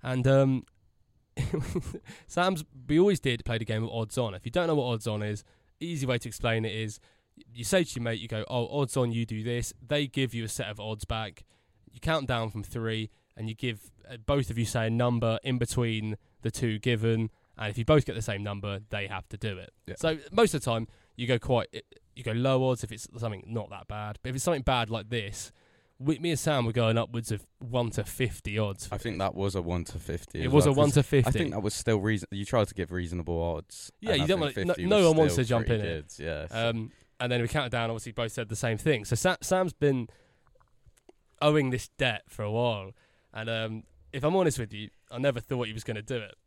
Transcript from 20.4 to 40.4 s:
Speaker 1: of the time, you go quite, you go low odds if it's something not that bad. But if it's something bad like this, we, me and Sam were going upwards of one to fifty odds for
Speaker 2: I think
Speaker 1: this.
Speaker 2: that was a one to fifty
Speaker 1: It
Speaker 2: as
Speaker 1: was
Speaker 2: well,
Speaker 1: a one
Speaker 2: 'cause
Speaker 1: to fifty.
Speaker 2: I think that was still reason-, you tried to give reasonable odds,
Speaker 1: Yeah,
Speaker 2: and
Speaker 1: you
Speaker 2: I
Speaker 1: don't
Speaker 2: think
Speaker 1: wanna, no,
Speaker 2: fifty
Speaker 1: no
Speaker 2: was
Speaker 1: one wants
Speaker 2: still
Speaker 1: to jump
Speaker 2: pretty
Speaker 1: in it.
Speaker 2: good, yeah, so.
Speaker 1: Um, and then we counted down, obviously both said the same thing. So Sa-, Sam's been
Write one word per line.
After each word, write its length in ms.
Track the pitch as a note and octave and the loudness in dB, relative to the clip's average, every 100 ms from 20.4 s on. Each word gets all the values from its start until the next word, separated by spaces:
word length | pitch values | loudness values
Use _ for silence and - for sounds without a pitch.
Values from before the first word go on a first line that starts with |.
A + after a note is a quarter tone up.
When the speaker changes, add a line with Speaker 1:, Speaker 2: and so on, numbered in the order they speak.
| A3 | 4
Speaker 1:
of 60 | D3+ | 4
the 20 | B2+ | 0
time, 180 | A2+ A2+ - _ - | -2 -2 -12 _ -8
you 100 | A#2+ | 0
go 100 | A#2+ | 0
quite, 300 | - A#2+ - - - - _ - | 2 0 0 -10 -16 -20 _ -10
you 80 | |
go 80 | A#2+ | -4
low 360 | A2+ C3 C3 C3 | 0 2 4 2
odds 140 | B2 | 0
if 80 | A2 | -4
it's 160 | A2+ - A#2 | -10 -14 -6
something 280 | A#2 G2 - | -6 -6 -6
not 240 | A2+ G#2 | -6 -6
that 160 | G2+ - | -12 -10
bad. 320 | G#2 G#2 G#2+ | -8 -8 -8
But 80 | B2+ | -8
if 40 | C3 | -2
it's 80 | |
something 180 | F3 D#3 | 0 0
bad 280 | C3 B2+ A2 | 2 0 0
like 180 | A2+ G2+ | -4 -4
this, 440 | A#2 G2+ G2+ - _ _ _ _ _ | -4 -4 -10 -14 _ _ _ _ _
we, 180 | C3+ D3+ | -2 0
me 120 | E3+ | 0
and 80 | D3+ | 0
Sam 260 | - C#3+ A#2 | 2 2 2
were 60 | |
going 240 | A#2 A2+ A2+ | 2 4 2
upwards 320 | A2+ A#2+ A2+ | 0 -4 -4
of 120 | G#2 - _ | -6 -6 _
one 300 | B2 B2 A#2+ | -4 0 0
to 120 | - | -2
fifty 540 | G2+ - B2+ - - G#2 | -6 -2 -2 -2 -4 -2
odds 280 | G#2 G2 - | -2 -4 -8
for 80 | G#2 | -6
Speaker 2:
I 20 | |
think 160 | A#2+ | -6
Speaker 1:
this. 60 | F#2 F#2+ | -2 -2
Speaker 2:
that 80 | - | 0
was 180 | G2 F#2+ | 0 0
a 60 | |
one 200 | E2+ F2 | 0 -2
to 140 | E2 D#2+ | -2 -8
fifty 420 | - E2 - - | -6 -6 -6 -4
Speaker 1:
It 40 | E2 | 6
Speaker 2:
as 60 | |
Speaker 1:
was 120 | D3 D3 | 8 8
Speaker 2:
well, 80 | |
Speaker 1:
a 20 | C3+ | 6
one 100 | D3 | 6
Speaker 2:
'cause 60 | |
Speaker 1:
to 80 | C#3 | 6
fifty. 240 | C#3 C#3+ B2 | 6 4 4
Speaker 2:
I 40 | |
think 180 | C3 D#3+ | 2 0
that 80 | E2 | 0
was 120 | G#2 | -2
still 240 | - - A2 | -2 0 2
reason-, 300 | G2+ G#2+ F2+ | 2 -2 -2
you 120 | G2 | -8
tried 220 | G2+ A#2+ G2+ | 0 2 2
to 60 | |
give 160 | - D#2+ | 0 -4
reasonable 480 | F2+ F2 F2 D#2+ E2+ | -2 -4 -4 -2 -2
odds, 500 | E2+ D#2+ - - - _ | 0 -4 -8 -18 -18 _
Speaker 1:
Yeah, 100 | A3 | -2
Speaker 2:
and 80 | D#3+ | 0
Speaker 1:
you 60 | |
Speaker 2:
I 20 | D3+ | 2
Speaker 1:
don't 100 | F#3 | 2
Speaker 2:
think 160 | D3 A2+ | 0 -2
Speaker 1:
wanna, 80 | C3 | 0
no, 80 | |
Speaker 2:
fifty 120 | F3 F3 | 0 4
Speaker 1:
no 100 | G#3 | 6
Speaker 2:
was 80 | E3+ | 8
Speaker 1:
one 80 | D#3 | 8
wants 180 | D3+ | 6
Speaker 2:
still 100 | C#3 | 4
Speaker 1:
to 40 | A#2 | 2
jump 180 | A#2+ A2+ | 2 2
Speaker 2:
pretty 160 | A2+ | 0
Speaker 1:
in 60 | G2+ | 0
it. 260 | D#2+ D2 - | -4 -8 -10
Speaker 2:
good, 80 | |
yeah, 220 | D2+ D2+ D2+ | -6 -4 -4
so. 240 | A2+ A#2 | -2 0
Speaker 1:
Um, 220 | A2+ A2 - _ _ | -2 -6 -12 _ _
and 140 | B2 | 0
then 100 | B2 | 0
we 60 | A#2 | 2
counted 240 | D#3 B2+ | 0 -2
down, 180 | A#2+ A#2 | -2 -2
obviously 220 | A2+ A#2+ | -4 -8
both 180 | A2 A#2 | -4 -4
said 180 | - G#2+ | -4 -6
the 60 | |
same 240 | A2 B2 A2 | -2 -2 0
thing. 260 | D#3 C3 | 2 0
So 120 | G#2 A#2 | 0 0
Sa-, 180 | F#3 F3+ | 2 0
Sam's 320 | - F#3 F#3 | 0 2 2
been 360 | - D3 C3 A2+ - _ _ | 2 2 2 -2 -12 _ _